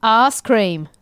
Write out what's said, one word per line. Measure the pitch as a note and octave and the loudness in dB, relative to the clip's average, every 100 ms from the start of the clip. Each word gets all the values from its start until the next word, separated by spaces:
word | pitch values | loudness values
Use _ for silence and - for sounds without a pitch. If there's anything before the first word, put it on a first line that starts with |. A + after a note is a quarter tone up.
Arse | A3+ A3+ C4 - | 2 2 2 0
cream. | - A#3 G3 E3 D#3 _ | -2 0 0 -4 -10 _